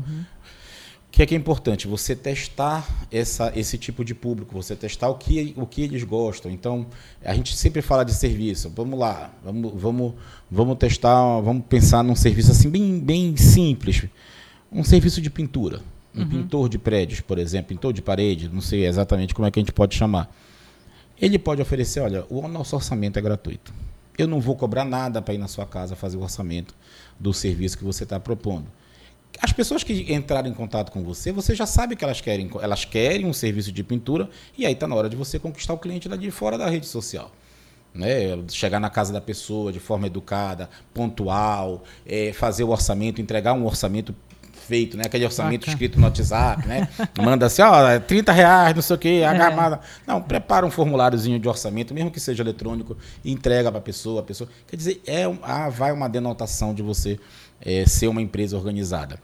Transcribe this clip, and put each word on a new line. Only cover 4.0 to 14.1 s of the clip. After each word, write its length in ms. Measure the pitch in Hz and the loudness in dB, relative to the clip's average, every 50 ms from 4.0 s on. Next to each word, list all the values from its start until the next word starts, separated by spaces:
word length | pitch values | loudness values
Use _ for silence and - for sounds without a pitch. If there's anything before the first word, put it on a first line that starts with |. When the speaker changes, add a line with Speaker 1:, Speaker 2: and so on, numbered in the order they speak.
| 120 | -6
Speaker 2:
de 100 | 113 117 | -8 -8
público, 400 | - - 120 120 104 107 - - | -8 -6 -6 -6 -6 -8 -10 -10
você 200 | 92 92 - 104 | -10 -8 -8 -10
testar 340 | - - 104 - - 123 131 | -8 -8 -8 -6 -2 -2 -2
o 40 | 135 | -2
que, 380 | 135 - - 156 156 151 147 - | -2 0 0 0 0 0 -4 -6
o 100 | 131 123 | -8 -8
que 160 | - - 143 | -8 -6 -6
eles 200 | 147 143 139 123 | -4 -4 -4 -6
gostam. 480 | 117 101 107 113 117 110 98 - - 90 | -6 -2 -2 -2 -2 -2 -4 -6 -10 -10
Então, 360 | 92 90 - 120 123 123 117 120 - - - - - - - | -10 -6 -6 -4 -4 -4 -6 -8 -12 -20 -20 -20 -20 -12 -6
a 100 | - 98 | -2 -2
gente 200 | 127 123 - - | -2 -2 -2 -2
sempre 280 | - - - - 151 | 0 0 0 0 0
fala 220 | 139 - 139 131 123 | 0 2 2 2 4
de 100 | 117 113 | 2 0
serviço. 580 | - 139 123 113 104 110 107 95 - - 82 82 | 0 0 0 0 0 -2 -4 -4 -4 -6 -8 -8
Vamos 240 | 113 117 131 135 131 | -8 -6 -6 -4 -2
lá, 320 | 120 110 98 73 73 71 - - - | -2 -2 -4 -6 -10 -14 -16 -14 -12
vamos, 280 | 95 104 117 113 110 101 | -8 -6 -6 -6 -6 -6
vamos, 380 | 92 95 117 120 123 123 120 120 - - - - - - - | -4 -2 -2 0 0 -2 -4 -6 -10 -16 -20 -20 -20 -14 -4
vamos 260 | 87 98 117 127 131 - | 2 2 2 4 4 2
testar, 600 | - 120 - - - 120 123 127 127 123 117 113 | 2 2 2 4 4 6 6 8 6 6 4 2
vamos 240 | 104 110 123 127 120 - | 2 2 0 0 0 4
pensar 340 | 131 120 107 - 120 117 | 6 6 8 8 8 6
num 140 | 120 123 120 | 6 4 4
serviço 340 | - - 117 104 104 110 120 | 6 6 6 6 6 8 8
assim 180 | - - - 147 | 8 8 8 6
bem, 280 | 165 202 208 196 185 175 | 4 2 2 2 2 0
bem 380 | 143 135 160 180 180 170 156 | 2 2 2 2 2 2 4
simples. 680 | 135 - - - 185 175 151 127 - - 98 92 - - 95 | 8 8 10 10 8 8 6 2 0 0 0 0 0 -2 -4